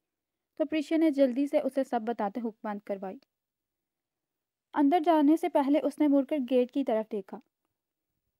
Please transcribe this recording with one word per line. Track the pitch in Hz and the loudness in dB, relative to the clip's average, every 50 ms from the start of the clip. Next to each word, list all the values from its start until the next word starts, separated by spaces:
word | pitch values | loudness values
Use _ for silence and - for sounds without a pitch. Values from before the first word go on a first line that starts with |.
| _ _ _ _ _ _ _ _ _ _ _ - | _ _ _ _ _ _ _ _ _ _ _ -4
तो | 311 | -4
प्रीशा | 294 302 320 294 - 330 311 | -2 -2 -4 -2 0 0 2
ने | 330 320 | 2 2
जल्दी | 277 277 277 262 233 262 285 285 | 4 4 2 2 2 0 -2 -2
से | - 294 | -2 -2
उसे | - 262 - 277 269 | -2 -2 -2 -4 -4
सब | - - 240 | -2 -4 -4
बताते | 220 226 233 - 214 202 202 254 | -4 -4 -4 -4 -4 -4 -4 -6
हुक | 226 226 208 _ - | -8 -8 -10 _ -10
बंद | 220 208 202 - | -10 -10 -10 -8
करवाई। | - 202 196 190 190 202 269 - _ _ _ _ _ _ _ _ _ _ _ _ _ _ _ _ _ _ _ _ _ _ _ _ _ _ _ _ _ - | -10 -10 -8 -8 -12 -14 -14 -18 _ _ _ _ _ _ _ _ _ _ _ _ _ _ _ _ _ _ _ _ _ _ _ _ _ _ _ _ _ -2
अंदर | 285 294 277 320 359 | 0 2 2 2 2
जाने | 302 349 330 311 294 285 320 320 | 2 2 4 4 4 4 4 2
से | - 349 | 0 0
पहले | - 311 277 269 285 311 | 0 0 2 2 0 0
उसने | - 294 277 - 302 302 | 0 -2 -2 0 2 2
मुड़कर | 277 285 262 - 311 302 | 2 2 0 0 -2 -4
गेट | 254 240 269 247 247 240 | -2 0 0 0 0 0
की | - 285 269 | -2 -4 -2
तरफ | - 226 220 214 - | -2 -2 -2 -4 -4
देखा। | - 208 196 - - - - _ _ _ _ _ _ _ _ _ _ _ _ _ _ _ _ _ _ _ | -8 -10 -10 -10 -16 -20 -20 _ _ _ _ _ _ _ _ _ _ _ _ _ _ _ _ _ _ _